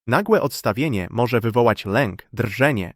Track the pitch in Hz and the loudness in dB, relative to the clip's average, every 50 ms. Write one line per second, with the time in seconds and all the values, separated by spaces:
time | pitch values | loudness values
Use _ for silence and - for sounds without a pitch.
0 | _ 110 123 175 208 220 214 175 - 139 - - - 117 101 120 151 160 113 95 | _ 0 0 0 2 2 2 2 2 0 -4 -2 -2 -2 0 0 -2 -2 -2 -2
1 | 87 - - 113 123 113 123 113 107 117 107 120 120 113 107 - - 98 101 127 | -4 -4 -2 -2 0 2 0 0 0 0 2 4 4 4 2 0 -2 -2 0 0
2 | 139 98 90 - - _ - 113 123 107 92 120 135 151 131 101 90 85 - | 0 0 -4 -10 -14 _ -6 -4 -4 -4 0 2 2 2 2 0 -4 -6 -6